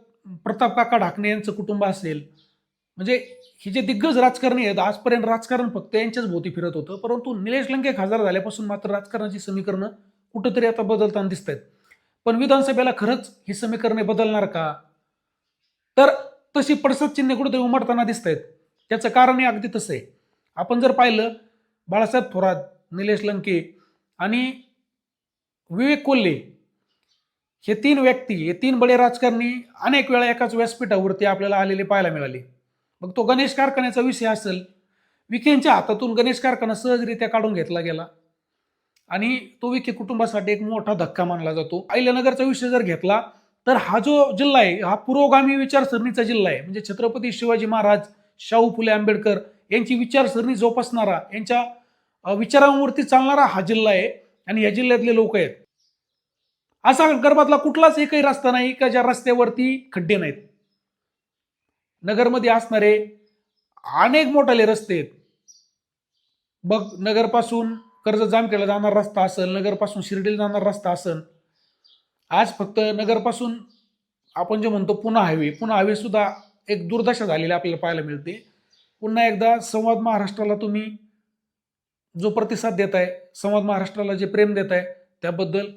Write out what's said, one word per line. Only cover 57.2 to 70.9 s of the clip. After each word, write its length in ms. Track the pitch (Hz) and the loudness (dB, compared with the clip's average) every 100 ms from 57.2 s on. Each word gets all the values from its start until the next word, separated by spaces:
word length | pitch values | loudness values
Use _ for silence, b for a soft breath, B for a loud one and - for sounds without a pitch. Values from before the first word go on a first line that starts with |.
| 285 285 285 285 | 4 4 4 4
कुठलाच 420 | 294 320 320 311 | 2 4 4 4
एकही 240 | 294 294 | 0 2
रस्ता 280 | 277 269 254 | 2 2 0
नाही 220 | 247 247 | 2 -2
का 160 | 254 262 | 0 2
ज्या 140 | 247 | 2
रस्त्यावरती 840 | 254 247 254 240 233 240 254 262 - | 2 0 0 2 2 2 -2 -2 -6
खड्डे 240 | 190 165 202 | -8 -2 0
नाहीत. 180 | 156 139 - _ _ _ _ _ _ _ _ _ _ _ _ _ _ _ | -2 -8 -16 _ _ _ _ _ _ _ _ _ _ _ _ _ _ _
नगरमध्ये 480 | 180 214 240 247 233 | -2 2 2 4 4
असणारे 560 | 226 233 220 208 214 214 - _ _ _ _ _ _ - | 2 2 4 4 4 0 -14 _ _ _ _ _ _ -6
अनेक 320 | 147 214 302 277 | 2 4 4 4
मोठाले 400 | 302 269 233 214 | 2 4 4 4
रस्ते 280 | 214 - | 2 -2
आहेत. 120 | 170 135 - _ _ _ _ _ _ _ _ _ _ _ _ _ _ | -4 -4 -14 _ _ _ _ _ _ _ _ _ _ _ _ _ _
बघ, 300 | 175 214 190 180 | -2 -2 -2 -6
नगरपासून 760 | 202 214 226 240 233 233 226 | 0 2 2 2 0 -2 -4
कर्जत 500 | 226 - _ 214 214 | -8 -16 _ -2 0
जामखेडला 420 | 214 226 226 202 196 | 2 2 0 -2 0
जाणारा 340 | 202 208 208 | 0 2 0
रस्ता 220 | 202 202 | 0 0
असेल, 340 | 185 190 180 196 | -2 0 -4 -2
नगरपासून 460 | 196 202 202 202 | -2 -2 -4 -6
शिर्डीला 340 | 180 196 196 208 | -6 -4 -2 -2
जाणारा 320 | 208 208 190 | -2 -2 -2
रस्ता 220 | 196 185 | -2 -4